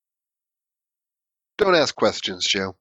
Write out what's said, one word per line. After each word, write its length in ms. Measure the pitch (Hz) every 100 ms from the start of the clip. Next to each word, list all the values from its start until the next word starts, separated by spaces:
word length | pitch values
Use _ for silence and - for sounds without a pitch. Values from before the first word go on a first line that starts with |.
| _ _ _ _ _ _ _ _ _ _ _ _ _ _ _ -
Don't 160 | 196
ask 200 | 175 131
questions, 520 | - 110 - - 90 -
Joe. 280 | 98 95 -